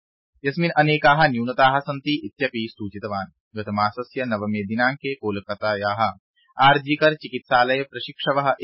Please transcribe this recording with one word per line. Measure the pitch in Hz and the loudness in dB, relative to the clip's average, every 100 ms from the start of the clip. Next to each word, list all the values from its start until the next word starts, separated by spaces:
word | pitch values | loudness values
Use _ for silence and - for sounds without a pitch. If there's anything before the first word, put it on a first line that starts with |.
| _ _ _ _ 139 | _ _ _ _ -6
यस्मिन् | 151 170 | -2 0
अनेकाः | 151 151 151 151 151 151 | 2 2 4 4 6 4
न्यूनताः | 117 120 127 131 139 | 2 -2 2 4 2
सन्ति | 147 139 147 147 | -2 -8 -4 -4
इत्यपि | 151 - 131 117 113 | -4 -6 -4 -4 -8
सूचितवान्। | - 101 101 104 101 92 _ _ 107 | -8 -12 -10 -8 -8 -8 _ _ -10
गतमासस्य | 104 104 104 123 120 131 | -6 0 -2 -2 -10 -6
नवमे | 127 107 104 107 | -4 -2 -2 -4
दिनाङ्के | 101 113 123 143 139 | -4 0 -2 -2 -8
कोलकातायाः | 139 107 101 98 104 107 101 101 104 107 - _ _ _ - 135 | -6 -6 -6 -8 -6 -4 -2 -2 0 -2 -4 _ _ _ 2 4
आरजीकर | 143 135 147 156 | 4 0 0 2
चिकित्सालय | 156 123 123 - 127 123 135 | 0 -8 -10 0 2 2 0
प्रशिक्षवः | 139 123 - - 151 139 139 - | -4 -10 -14 -8 -2 0 0 0